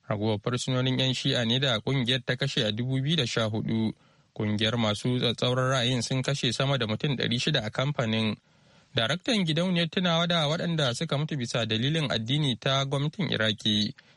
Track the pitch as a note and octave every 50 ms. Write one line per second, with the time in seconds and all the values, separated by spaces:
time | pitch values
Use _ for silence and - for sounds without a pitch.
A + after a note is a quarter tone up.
0 | _ - A2 G2+ G#2 A2 G#2+ G2+ - B2 B2 A#2+ - - B2+ B2+ B2+ C3 C3 B2+
1 | C3 C3 B2+ - - C#3 C3 B2 A#2 A2+ A#2+ C3 C#3+ C3+ A#2 G#2+ - C3 C3+ C#3
2 | A#2+ A2+ C3 C3 - - B2+ - C#3 C#3 - C#3+ A#2 G#2+ G#2 A2 B2 C3 C3 C3
3 | C3 D3 F3 D#3 B2 A2+ - A#2+ A2+ G#2+ G#2+ G#2+ G#2 - A2+ A2+ A2 A2 - -
4 | _ _ _ _ _ _ - - A2 G#2+ G#2+ G2+ A2 A2 A#2 A#2+ A2+ G#2+ G#2 -
5 | - B2+ B2 B2 B2 A#2+ A2 - B2 B2 B2 C3 B2+ B2+ C3+ C3 A#2 B2 C3 A#2+
6 | A2+ - C3+ C3 B2+ - C#3+ - - B2 A2 - C3+ C#3 C#3+ B2+ A#2 G#2+ G#2+ G#2+
7 | - D3 C3 A2+ - A2 A#2 B2 - D#3+ D3+ C3 G#2+ G#2+ - - C3 D3 D3 -
8 | A#2+ A2 A2 A2+ A2 G#2+ G#2+ - _ _ _ _ _ _ _ - - _ - A#2+
9 | A2+ A2+ D3+ F3+ - - A#3+ G#3 F#3 D#3+ D3+ D#3+ F3 F#3+ F3+ E3+ E3+ D#3+ - G3
10 | F3+ F3 E3 E3 E3+ E3+ F3 E3+ D3+ C#3+ D#3 F3 - F3 E3+ D#3 C#3+ B2 A#2 -
11 | E3 D#3+ D3 C#3 D#3 D3+ D#3+ C#3 A#2+ - - B2 A2+ A2 A2+ A2+ A#2+ C#3+ D#3+ D#3+
12 | D3 B2 - A#2+ A2+ A2+ C#3 D3+ D3+ C3+ A#2 - - C#3 C3+ C#3 C#3 C#3 C#3+ C#3
13 | C#3+ D3+ - - D#3+ - - A2 A2 A2 G#2+ - - A2 G#2 G#2 G#2 - - -
14 | - _ -